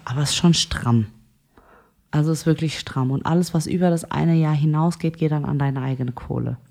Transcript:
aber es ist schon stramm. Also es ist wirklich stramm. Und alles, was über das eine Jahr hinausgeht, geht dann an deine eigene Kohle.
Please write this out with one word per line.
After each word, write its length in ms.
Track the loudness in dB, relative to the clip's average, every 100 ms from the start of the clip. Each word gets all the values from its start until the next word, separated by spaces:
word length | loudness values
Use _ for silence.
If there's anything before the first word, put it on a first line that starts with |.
| -4
aber 160 | -4
es 80 | -2
ist 60 | 2
schon 180 | 4
stramm. 520 | 4 0 -4 0 0 0 -6 _ _ _ _ _ -20 _ _ _
Also 200 | -2 0
es 80 | 0
ist 60 | 0
wirklich 320 | 0 0 -6
stramm. 320 | -6 -2 -2
Und 120 | -2
alles, 300 | 0 0 2
was 120 | 0 0
über 220 | 0 2
das 200 | 0 -2
eine 240 | -2 2
Jahr 200 | 4 2
hinausgeht, 640 | 2 2 2 0 0 -4 -2
geht 120 | 0
dann 140 | 0
an 140 | -2 0
deine 220 | 0 -2
eigene 280 | -4 -4 -4
Kohle. 440 | -6 -6 -4 -4 -6 -12